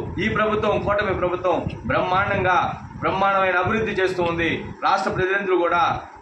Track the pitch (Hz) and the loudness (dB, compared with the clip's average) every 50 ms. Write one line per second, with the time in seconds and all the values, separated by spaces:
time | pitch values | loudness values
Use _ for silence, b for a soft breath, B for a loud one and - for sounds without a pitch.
0 | - - - 170 202 220 214 208 214 214 214 214 214 208 196 170 - 202 202 208 | -4 -4 -4 -2 -2 0 0 0 0 0 0 0 0 0 0 0 0 0 0 0
1 | 208 190 180 - 180 175 175 180 180 185 165 139 - - - - - 113 135 165 | 0 -2 -2 -2 -2 -2 -2 -2 0 0 0 0 -2 -4 -8 -6 -4 -2 0 0
2 | 165 180 180 190 202 208 202 190 180 185 180 165 - - - - - - - - | 0 2 0 0 0 0 0 0 2 2 2 2 0 0 -4 -8 -12 -14 -8 -4
3 | 156 165 175 190 196 196 196 190 190 185 180 180 185 196 220 220 220 202 185 185 | -2 -2 0 2 2 2 4 2 2 2 2 2 0 0 0 0 -2 -2 0 0
4 | 185 180 185 180 170 170 165 165 165 156 139 - - - - - 147 156 190 196 | 0 2 2 0 0 0 0 0 0 0 -2 -4 -6 -8 -6 -2 0 2 2 2
5 | - 208 - 180 185 185 196 202 202 185 180 175 170 170 175 170 160 139 117 - | 2 0 0 0 0 2 0 0 2 2 2 2 2 2 2 4 2 2 0 -2
6 | - - - - | -6 -12 -16 -20